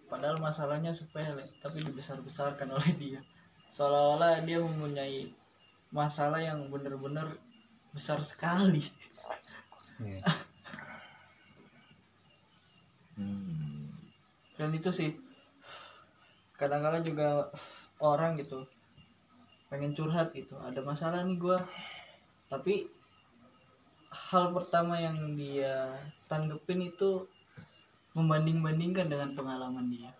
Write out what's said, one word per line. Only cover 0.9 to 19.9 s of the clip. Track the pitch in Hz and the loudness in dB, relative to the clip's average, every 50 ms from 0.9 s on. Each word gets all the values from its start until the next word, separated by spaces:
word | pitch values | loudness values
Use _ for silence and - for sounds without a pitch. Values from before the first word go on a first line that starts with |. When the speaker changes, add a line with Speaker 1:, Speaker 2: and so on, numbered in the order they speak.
| 170 | -4
Speaker 1:
sepele, | 165 160 - - 156 156 151 143 135 - - - - | -4 -8 -10 -8 -6 -4 -4 -4 -4 -6 -6 -8 -8
tapi | - 143 - 151 | -8 -6 -4 -4
dibesar-besarkan | 151 147 139 - - - 135 131 - - - 143 143 143 143 - 139 131 135 | -4 -4 -4 -4 -4 -4 -6 -6 -8 -8 -4 0 0 0 0 -2 -4 -2 0
<laughs> | |
oleh | 143 - 170 - | 2 4 4 4
dia. | - 147 135 135 139 - - _ - - - _ - - - | 2 0 -6 -8 -10 -10 -16 _ -20 -20 -20 _ -20 -20 -18
Seolah-olah | - - 143 139 143 143 147 147 147 156 170 170 165 160 160 | -2 0 4 6 6 8 8 8 8 8 6 6 6 4 4
dia | 165 170 170 | 2 2 2
mempunyai | 170 165 160 156 151 147 143 139 135 139 139 131 131 - - - _ _ _ _ _ - _ _ _ _ | 2 2 0 -2 -2 -2 -2 -2 -4 -4 -4 -6 -6 -8 -12 -18 _ _ _ _ _ -20 _ _ _ _
masalah | - 147 147 151 147 156 147 147 156 160 | -2 0 0 0 2 2 2 2 2 2
yang | 165 160 156 151 139 135 | 0 0 -2 -4 -4 -6
benar-benar | 139 143 139 139 135 135 135 139 147 156 160 156 156 - - - - - - _ - - _ _ | -6 -6 -6 -6 -6 -6 -6 -4 -4 -4 -4 -6 -8 -10 -14 -20 -20 -20 -20 _ -20 -20 _ _
besar | - 143 - - 151 147 | -12 -10 -4 -2 -2 -2
sekali. | 151 - - - 156 170 175 185 202 185 156 147 147 - - - - - - - - - - - - - - - - - - - - - - | -2 -6 -6 -4 0 2 4 6 8 8 8 6 4 0 -8 -16 -18 -12 -10 -8 -8 -6 -8 -8 -6 -8 -8 -8 -10 -14 -10 -8 -8 -8 -6
Speaker 2:
Iya. | - 113 101 - 98 - 180 160 - - - - - - - - - - - - - - - - - - - - - - - - - - - - - - - - - _ _ _ _ _ _ _ _ _ _ _ _ _ _ _ - - _ _ _ - _ - | -8 -6 -6 -4 0 0 0 0 0 -4 -10 -18 -20 -20 -16 -16 -14 -14 -14 -16 -16 -18 -20 -20 -20 -20 -20 -20 -20 -20 -20 -20 -20 -20 -20 -20 -20 -20 -20 -20 -20 _ _ _ _ _ _ _ _ _ _ _ _ _ _ _ -20 -20 _ _ _ -20 _ -10
Speaker 3:
Hmm. | 104 98 101 101 98 95 90 80 78 76 73 73 73 73 73 - - - - - _ _ _ _ _ _ _ - | -6 -6 -4 -4 -4 -4 -6 -4 -4 -4 -6 -6 -8 -10 -10 -12 -14 -18 -20 -20 _ _ _ _ _ _ _ -8
Speaker 1:
Dan | - 151 151 156 | -4 -2 -2 -2
itu | 160 - 185 | 0 0 0
sih, | 175 - 160 151 - - - - - - - _ _ _ - - - - - - - - - - _ _ - - _ _ _ _ _ | 0 0 0 -2 -2 -4 -10 -20 -20 -20 -20 _ _ _ -20 -18 -18 -18 -18 -18 -20 -20 -20 -20 _ _ -20 -20 _ _ _ _ _
kadang-kadang | - 143 139 143 147 147 151 165 170 165 | -2 0 0 2 2 2 2 2 2 0
juga | 165 151 151 151 147 147 147 143 - - - - - - - - - - - | -2 0 2 2 4 4 2 2 0 -6 -12 -16 -12 -8 -8 -8 -8 -4 2
orang | 151 151 147 147 160 165 165 | 4 6 6 6 4 2 2
gitu | 147 - - 131 131 135 - - _ _ _ _ - - _ _ _ _ _ _ - - - _ _ _ _ | 0 -2 -4 -6 -8 -10 -12 -16 _ _ _ _ -20 -20 _ _ _ _ _ _ -20 -20 -20 _ _ _ _
pengen | 143 139 143 147 | -6 -4 -2 -2